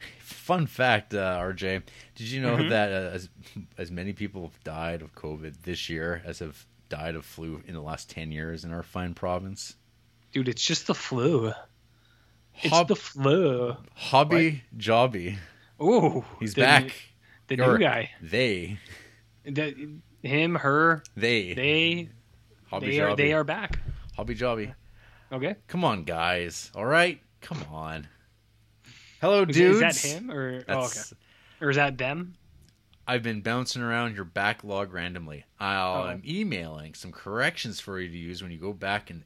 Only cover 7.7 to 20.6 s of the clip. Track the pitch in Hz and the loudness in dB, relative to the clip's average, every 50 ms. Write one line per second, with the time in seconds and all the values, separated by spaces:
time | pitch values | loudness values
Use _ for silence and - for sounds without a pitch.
7.7 | 90 78 73 78 78 71 - - - 85 80 78 76 76 78 82 82 80 87 82 | -12 -10 -10 -10 -10 -10 -12 -14 -12 -10 -10 -8 -8 -6 -6 -8 -8 -10 -10 -10
8.7 | 82 85 82 - - 92 90 87 87 - - 90 90 90 95 95 95 - - - | -10 -10 -10 -8 -8 -8 -6 -8 -6 -6 -4 -4 -4 -4 -6 -8 -12 -12 -14 -16
9.7 | - _ _ _ _ _ _ _ _ _ _ _ - 135 127 123 117 - - - | -16 _ _ _ _ _ _ _ _ _ _ _ -4 -2 -2 -2 -2 0 0 0
10.7 | 165 - - - 180 - - - 135 123 120 156 170 123 113 110 - - - - | 0 0 0 -2 -2 -2 -4 -4 0 2 2 4 4 2 2 0 -4 -6 -12 -20
11.7 | _ _ _ _ _ _ _ _ _ _ _ _ _ _ _ _ _ - - 156 | _ _ _ _ _ _ _ _ _ _ _ _ _ _ _ _ _ -2 2 4
12.7 | 156 170 175 - 208 - - - - 139 135 139 151 185 180 143 127 123 123 120 | 6 6 6 4 2 -2 -4 -8 -4 0 4 4 6 6 4 4 2 2 0 -2
13.7 | 123 - - - - - - - - 135 151 151 170 165 160 160 151 131 - _ | -4 -6 -12 -18 -16 -12 -2 4 6 6 6 6 6 4 4 4 2 -2 -6 _
14.7 | - 113 101 110 113 117 127 127 113 92 87 90 101 98 87 - - - - _ | -12 -4 2 4 6 6 6 4 2 -2 -6 -6 -6 -8 -10 -14 -20 -20 -20 _
15.7 | _ - 147 180 247 226 160 151 - 127 - - - - 113 107 101 - 120 135 | _ 0 4 4 6 6 6 4 2 0 -4 -8 -8 -6 -6 -2 4 6 8 8
16.7 | 147 135 131 131 - - - - _ _ _ _ - - _ - 135 123 127 127 | 8 8 6 4 -4 -12 -16 -20 _ _ _ _ -20 -14 _ -4 0 4 4 6
17.7 | 123 220 - 139 117 117 110 - - - 82 80 92 117 131 117 101 90 85 85 | 6 6 6 4 4 2 -2 -6 -10 -14 -8 -2 0 2 2 2 0 -2 -4 -6
18.7 | 104 98 - - - - - - - _ _ _ _ _ - 147 135 147 156 147 | -8 -10 -12 -16 -20 -20 -20 -20 -20 _ _ _ _ _ -12 -6 -4 -2 -2 -2
19.7 | 135 131 147 151 151 160 - _ _ _ - 127 139 151 160 170 170 156 | -4 -8 -12 -14 -14 -16 -20 _ _ _ -4 0 2 2 4 2 2 2